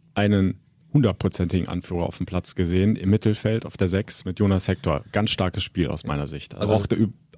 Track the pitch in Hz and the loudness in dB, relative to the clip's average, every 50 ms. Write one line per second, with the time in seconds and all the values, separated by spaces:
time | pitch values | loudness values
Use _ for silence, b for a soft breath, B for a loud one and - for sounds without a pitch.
0 | _ _ _ 101 104 104 104 98 95 92 87 - _ _ _ _ _ _ - 147 | _ _ _ 2 4 4 4 4 4 2 0 -4 _ _ _ _ _ _ 2 4
1 | 123 101 92 - - 95 - - 90 85 - 90 - - 87 90 - - 92 87 | 4 4 2 0 -2 -2 0 0 -2 0 0 -2 -2 -2 -6 -8 -6 -6 -4 -4
2 | 85 73 82 - 90 - 92 90 - - - - 90 85 90 92 95 107 110 - | -4 -4 -4 -6 -8 -4 -4 -6 -6 -4 -2 -2 -2 2 2 2 4 2 2 2
3 | 90 95 104 107 - 110 107 - - 110 110 85 - - - - 98 90 92 95 | 2 2 2 4 4 0 0 2 -2 -2 -2 -2 -6 -8 -2 -2 0 2 2 -2
4 | 113 - - - - 92 87 - 104 98 98 92 - - 92 - - 87 76 71 | -2 -4 -8 -8 -6 -8 -2 2 2 4 4 2 2 0 -2 0 0 0 0 0
5 | - - - 104 107 110 - - 95 90 - 98 - - - 92 80 - - - | -4 -2 -2 0 0 0 0 0 0 -2 -2 -4 -8 -4 -2 -2 -2 0 -2 -6
6 | - - 143 71 - 123 131 143 - - - - 104 104 107 104 98 - - - | -6 -4 -4 -4 -4 -6 -8 -12 -12 -12 -8 -4 0 2 2 2 2 0 0 0
7 | 113 104 - _ _ _ - | 0 0 -2 _ _ _ -2